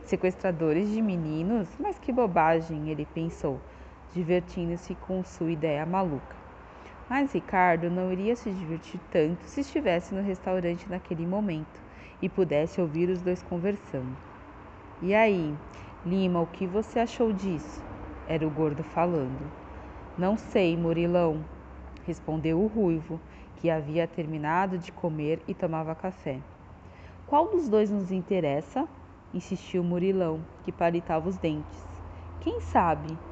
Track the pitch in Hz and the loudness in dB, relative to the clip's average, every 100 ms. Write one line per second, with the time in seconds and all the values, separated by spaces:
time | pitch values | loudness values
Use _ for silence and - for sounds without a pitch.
0 | - 190 185 185 190 165 160 156 208 214 | 0 2 2 2 -2 2 4 4 4 2
1 | 220 180 156 151 170 233 180 - 381 370 | 2 2 0 0 2 2 0 -2 -4 -4
2 | - 247 233 170 160 165 165 156 151 151 | -2 2 4 6 6 6 2 -4 -2 -4
3 | 147 - 165 - 160 127 - - - - | -4 -2 -4 -2 -2 -2 -8 -18 -18 -18
4 | - 175 170 180 175 - 175 170 - 180 | -8 -4 2 2 2 -4 -2 -4 -6 -10
5 | - 185 185 - 165 165 160 147 160 185 | -4 -4 -4 -4 -2 0 0 0 0 0
6 | 190 139 - - - - - - - - | 0 -2 -6 -16 -18 -18 -18 -18 -18 -18
7 | - 262 277 180 - 190 180 165 170 175 | -4 0 2 0 0 4 6 6 2 0
8 | 185 185 202 240 - 190 165 160 - 180 | 0 0 0 0 -2 -4 -4 -6 -6 -12
9 | - 185 156 175 - - 277 320 277 170 | -2 4 4 2 -4 -4 0 0 4 2
10 | 180 190 202 185 - 185 170 175 202 185 | 2 -2 -2 -2 0 0 2 -2 -4 -8
11 | - 165 170 190 214 156 156 - - - | -4 -4 0 0 0 -2 -4 -12 -18 -18
12 | - - 185 - 180 143 165 - 175 151 | -18 -4 -4 2 4 4 2 2 0 2
13 | 175 185 180 180 - 175 180 208 - 143 | 2 2 0 -2 -2 -2 0 -2 -4 -6
14 | 127 131 - - - - - - - - | -4 -8 -12 -16 -18 -18 -18 -18 -18 -6
15 | 175 208 226 196 156 147 - - - - | 2 6 6 6 2 -2 -8 -16 -16 -8
16 | 175 190 185 175 170 - 190 190 220 - | 0 2 4 4 0 0 -2 0 0 0
17 | 233 - 226 196 196 160 - - - - | 0 2 2 2 0 -2 -4 -10 -12 -12
18 | - - - 160 156 147 156 139 160 - | -12 -12 -2 0 2 2 0 0 -4 0
19 | 175 170 131 135 143 - - - - - | 2 2 0 -4 -8 -12 -14 -14 -14 -14
20 | - - 180 220 - - 180 165 170 165 | -12 -2 2 0 2 4 4 4 2 2
21 | 170 175 170 156 156 - - - - - | 4 4 4 2 -4 -12 -16 -16 -16 -12
22 | - 160 - 156 156 160 214 214 190 165 | -8 -6 -2 0 2 4 4 4 4 2
23 | 156 165 - - - - 170 160 147 156 | 0 -8 -10 -18 -18 -2 0 2 0 0
24 | 165 - 151 156 147 165 196 185 170 - | 0 0 -4 -2 2 2 2 0 -6 -4
25 | 175 156 151 165 - 190 175 160 160 160 | -2 0 0 0 -2 -4 -2 -2 -2 -4
26 | 185 185 - 131 139 - - - - - | -6 -6 -6 -6 -8 -18 -18 -18 -18 -18
27 | - - - 285 349 415 294 214 214 208 | -18 -16 2 4 6 4 4 4 4 2
28 | 185 190 180 190 156 139 160 - 311 - | 0 -2 2 2 4 2 0 -4 -4 -6
29 | - - - - - 190 - 185 175 175 | -20 -20 -10 -8 -6 -6 -2 0 2 2
30 | 185 190 175 160 165 - - - 170 170 | 2 4 2 0 -6 -10 -8 2 2 2
31 | 175 160 165 185 165 151 147 - - - | 0 0 0 0 0 -2 -4 -12 -12 -12
32 | - - - - - 466 - 262 175 156 | -12 -12 -12 -6 -4 -2 2 4 6 4
33 | 156 160 - | -2 -8 -10